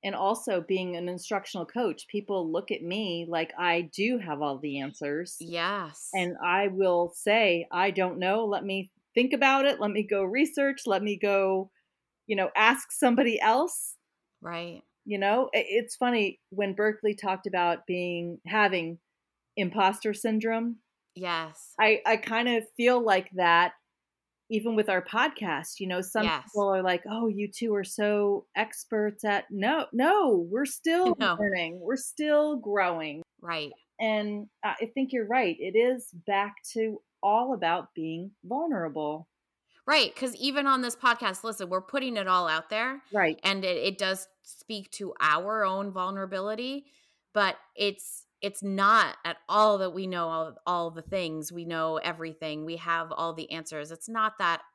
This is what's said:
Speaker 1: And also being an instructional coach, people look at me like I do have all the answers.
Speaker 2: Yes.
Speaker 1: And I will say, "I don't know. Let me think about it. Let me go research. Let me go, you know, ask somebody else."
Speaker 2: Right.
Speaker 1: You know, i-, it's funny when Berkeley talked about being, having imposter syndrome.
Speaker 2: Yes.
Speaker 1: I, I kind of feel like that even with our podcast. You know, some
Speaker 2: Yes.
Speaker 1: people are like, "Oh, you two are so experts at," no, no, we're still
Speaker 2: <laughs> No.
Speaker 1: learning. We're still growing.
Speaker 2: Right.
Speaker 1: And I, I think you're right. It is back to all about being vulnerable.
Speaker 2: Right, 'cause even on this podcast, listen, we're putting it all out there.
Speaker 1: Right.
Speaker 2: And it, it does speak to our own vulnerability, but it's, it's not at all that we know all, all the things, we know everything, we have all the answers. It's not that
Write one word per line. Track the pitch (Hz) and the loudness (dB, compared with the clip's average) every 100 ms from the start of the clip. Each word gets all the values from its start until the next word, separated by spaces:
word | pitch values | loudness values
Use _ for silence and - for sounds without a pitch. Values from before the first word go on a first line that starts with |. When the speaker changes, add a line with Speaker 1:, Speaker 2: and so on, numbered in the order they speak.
Speaker 1:
And | 196 185 | -6 -2
also | 190 233 - 190 160 | 0 0 0 -2 0
being | 190 180 175 | -2 -2 -4
an | 175 | -6
instructional | 180 - 202 196 196 170 | -6 -4 -4 -4 -8 -6
coach, | 233 233 151 - | -2 -2 -2 -6
people | 208 202 196 165 | -6 -4 -4 -2
look | 160 - | -4 -4
at | - | -6
me | 170 196 214 170 170 | -4 -4 -4 -4 -4
like | 170 165 - | -2 -4 -2
I | 175 170 170 - | 0 2 -2 -2
do | 214 247 | 0 0
have | 180 143 | -4 -4
all | 147 135 | -4 -4
the | 147 139 | -6 -6
answers. | 139 147 147 147 180 - | -8 -6 -6 -4 -6 -10
Speaker 2:
Yes. | 165 170 170 202 170 151 - | -8 -4 -2 -4 -6 -10 -6
Speaker 1:
And | 196 180 175 | -2 -2 -2
I | 175 185 202 | 0 2 2
will | 190 190 175 175 - | 2 2 4 0 -2
say, | - 214 214 170 170 | 2 4 4 2 0
"I | 175 196 | 0 0
don't | 196 185 180 | 2 0 0
know. | 180 208 220 | 0 0 0
Let | 202 196 | -2 -2
me | 190 190 _ _ | -4 -6 _ _
think | - 254 | 0 2
about | 269 269 269 277 | 4 4 6 4
it. | - | 2
Let | 208 | 0
me | 202 | -2
go | 202 202 | 0 0
research. | 190 233 294 294 277 269 - | 0 2 0 2 0 0 0
Let | 196 | 0
me | 208 202 | 0 0
go, | 208 196 190 190 190 _ _ _ _ _ _ | 2 2 2 0 -2 _ _ _ _ _ _
you | 202 | 0
know, | 185 - | 0 6
ask | 220 262 - | 6 4 -2
somebody | - 254 240 254 226 | 2 4 6 4 4
else." | 214 233 339 - - - _ _ _ _ | 4 4 2 -2 -6 -8 _ _ _ _
Speaker 2:
Right. | 175 170 170 165 _ _ - | -12 -10 -10 -14 _ _ -6
Speaker 1:
You | 202 | 0
know, | 196 226 269 - | 2 4 2 0
i-, | - | 2
it's | 208 233 - | 0 0 -2
funny | 247 240 196 - _ | 2 2 2 -2 _
when | 190 202 196 | -4 -2 2
Berkeley | 214 214 214 202 | 0 2 -2 -2
talked | 202 190 196 | -2 -4 -2
about | 185 175 170 - | 0 2 0 -2
being, | 180 180 175 170 170 175 | -4 -2 -4 -6 -8 -2
having | 214 208 185 165 170 _ _ _ _ _ - | 2 4 2 -4 -8 _ _ _ _ _ -4
imposter | 185 208 190 214 220 | -2 2 2 2 -4
syndrome. | 208 233 220 220 226 233 233 _ _ _ - | -2 0 0 0 -2 -2 -6 _ _ _ -10
Speaker 2:
Yes. | 180 165 160 156 - - | -4 -4 -4 -10 -20 2
Speaker 1:
I, | 214 220 - | 4 4 2
I | 220 | 0
kind | 220 226 240 | 0 0 2
of | 233 220 - | 0 -2 2
feel | 240 247 | 4 4
like | 226 190 190 185 | 4 2 2 2
that | 175 170 175 - _ _ _ _ _ _ _ | 6 8 6 0 _ _ _ _ _ _ _
even | 220 220 220 | -2 0 2
with | 208 | 2
our | 190 | 2
podcast. | 175 220 285 - 208 147 165 - | 0 0 0 0 -4 -4 -4 -8
You | 190 | -4
know, | 180 | -2
some | 185 226 208 | -2 0 0
Speaker 2:
Yes. | 160 - | 0 -4
Speaker 1:
people | 208 202 | 0 2
are | 190 | 2
like, | 185 180 190 | 2 0 -2
"Oh, | 220 233 | -2 -2
you | 202 208 | -2 -6
two | - 233 208 | -4 -2 0
are | 190 | -2
so | - 208 208 202 202 - - | -2 0 2 2 0 -2 -4
experts | 220 - - 220 214 202 | -4 -4 -6 -2 -2 -2
at," | 214 202 - | 0 0 -2
no, | 202 208 311 269 | -2 0 0 -2
no, | 233 277 415 339 196 170 | 0 4 4 4 2 2
we're | 214 285 | -2 -2
still | - 330 330 370 359 | -2 0 2 2 2
Speaker 2:
<laughs> | |
No. | 214 170 | 0 2
Speaker 1:
learning. | 208 185 165 175 | 0 0 -2 -4
We're | 175 262 | -4 -4
still | - - 302 294 302 294 | -4 -4 2 4 4 0
growing. | 208 202 180 170 156 147 165 _ | -2 2 2 0 -6 -10 -14 _
Speaker 2:
Right. | 170 165 147 - _ _ | -8 -6 -6 -12 _ _
Speaker 1:
And | 220 214 208 208 208 _ | 0 0 -2 -6 -10 _
I, | 214 - | -6 -4
I | 226 | -4
think | 269 262 | -2 -2
you're | 254 208 | -2 0
right. | 247 214 165 | 2 0 -2
It | 185 196 | 0 2
is | 247 254 - 175 170 | 4 2 -6 -14 -2
back | 196 202 208 - | 0 0 -6 -10
to | 226 220 214 _ _ | -4 -4 -4 _ _
all | 196 214 247 | 2 2 2
about | 240 170 175 - - | 0 0 0 -4 -8
being | 160 165 190 208 | -6 -6 -10 _
vulnerable. | 175 254 330 240 165 147 151 156 160 _ _ _ _ _ - | -6 -4 -2 -2 -4 -4 -6 -6 -10 _ _ _ _ _ 0
Speaker 2:
Right, | 302 226 - | 2 2 -2
'cause | 262 240 | -8 -4
even | 269 277 277 | -2 0 2
on | 262 | 2
this | 247 240 | 0 0
podcast, | 254 240 226 185 | 0 2 -2 -6
listen, | 226 208 180 | -8 -8 -4
we're | 185 | -4
putting | 190 285 262 226 | -2 -4 -4 -4
it | 190 | 2
all | 180 170 | 2 2
out | 156 - | -2 -2
there. | 214 247 277 _ | -4 -4 -6 _
Speaker 1:
Right. | 208 175 160 | 2 2 2
Speaker 2:
And | 190 196 190 | 0 0 0
it, | 180 | 0
it | 190 190 | -2 0
does | 190 190 - _ | -2 -2 -6 _
speak | - - - 220 190 | -20 -20 -12 -12 -10
to | - 196 - | -10 -10 0
our | 156 151 190 220 202 | 2 2 2 0 0
own | 190 202 | 0 -4
vulnerability, | 185 185 196 190 190 196 220 247 277 277 _ _ _ _ | -4 -4 -4 -6 -6 -4 -6 -6 -8 -12 _ _ _ _
but | - 294 - _ - | 0 0 -2 _ -4
it's, | 202 196 - - - _ | -4 -2 -10 -10 -14 _
it's | 202 196 | -8 -6
not | 196 196 196 220 170 - 170 | -6 2 6 6 4 -2 -8
at | 165 - | -8 0
all | 202 214 202 | 6 6 6
that | 190 | 0
we | 175 190 | -2 -4
know | 180 165 | -2 -2
all, | 160 160 - - | -2 -4 -6 -2
all | 175 170 | -2 -2
the | 165 | -6
things, | 160 190 175 156 151 | -6 -4 -2 -6 -8
we | 175 170 | -10 -6
know | 165 160 160 | -2 0 0
everything, | - 165 165 156 160 151 | -4 -6 -10 -8 -8 -8
we | 156 165 | -8 -8
have | 165 165 165 | -2 -2 -2
all | - 165 | -4 -4
the | 165 160 | -6 -8
answers. | 165 160 156 147 | -10 -10 -10 -10
It's | 165 - | -12 -8
not | 226 220 214 | -2 -2 0
that | 180 170 - | -2 -2 -6